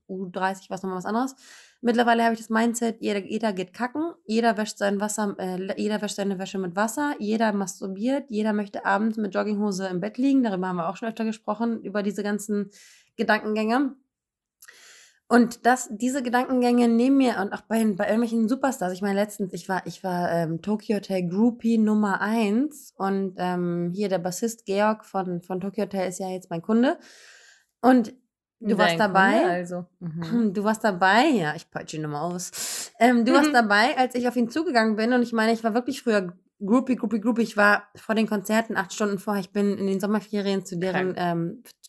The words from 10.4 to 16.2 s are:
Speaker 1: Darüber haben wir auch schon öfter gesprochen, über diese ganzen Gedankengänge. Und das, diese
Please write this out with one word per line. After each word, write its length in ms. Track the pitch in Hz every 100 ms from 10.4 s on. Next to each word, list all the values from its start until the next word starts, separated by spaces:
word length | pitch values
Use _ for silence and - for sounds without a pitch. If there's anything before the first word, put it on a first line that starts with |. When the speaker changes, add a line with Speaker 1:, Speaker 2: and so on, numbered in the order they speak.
Speaker 1:
Darüber 260 | 233 185 185
haben 80 | 180
wir 120 | 165
auch 80 | 185
schon 120 | 226
öfter 160 | 220 220
gesprochen, 580 | 214 - 208 233 226
über 180 | - 208
diese 220 | 202 196
ganzen 480 | 208 208 208 208 196 - - - _ -
Gedankengänge. 800 | 226 214 214 214 220 247 269 - _ _ _ _ _ - - - - - - _ -
Und 380 | 233 233 - 233
das, 240 | 254 -
diese 300 | 208 254 277